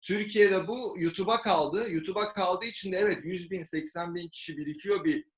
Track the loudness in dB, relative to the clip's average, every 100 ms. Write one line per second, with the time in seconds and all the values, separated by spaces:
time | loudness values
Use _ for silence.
0 | -2 -4 0 6 6 6 0 -4 -6 -2
1 | -2 0 2 2 4 4 4 0 -2 -2
2 | -2 -2 -2 0 0 2 -2 -6 -4 0
3 | 2 0 -4 -8 -6 -8 -6 -6 -6 -6
4 | -6 -6 -8 -12 -10 -8 -8 -8 0 2
5 | 2 0 -2